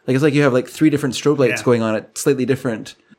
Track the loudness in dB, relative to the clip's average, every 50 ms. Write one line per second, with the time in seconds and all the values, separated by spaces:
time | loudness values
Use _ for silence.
0 | -4 -2 0 2 2 2 2 2 2 2 2 2 -2 -2 -2 0 2 2 2 2
1 | -2 -4 -4 -2 0 0 2 2 2 0 0 0 0 0 2 2 0 -2 -2 -4
2 | -6 -10 -10 -4 -2 0 0 0 0 -2 -2 -2 -2 -6 -6 -6 -10 -14 -20 _
3 | _ _ _